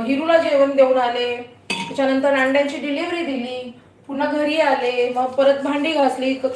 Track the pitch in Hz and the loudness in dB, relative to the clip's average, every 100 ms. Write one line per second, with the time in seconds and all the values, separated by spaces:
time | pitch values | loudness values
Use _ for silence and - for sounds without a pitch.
0 | 226 277 320 330 320 285 277 269 262 254 | -2 -2 2 2 4 2 2 4 4 4
1 | 240 247 240 240 240 - - - - - | 2 0 -2 -4 -10 -16 -10 -8 -6 -2
2 | 269 269 285 277 262 277 277 285 285 285 | 0 2 2 2 2 2 0 -2 -4 -4
3 | 349 349 277 262 240 254 247 - - _ | -4 -4 -4 -4 -6 -8 -10 -16 -20 _
4 | - 277 294 294 294 320 294 254 247 247 | -10 -4 -2 0 0 2 2 0 0 0
5 | 247 247 254 277 269 277 285 285 302 302 | 0 0 -2 2 2 2 0 -2 -2 0
6 | 262 262 262 262 262 | 0 0 -2 -2 -4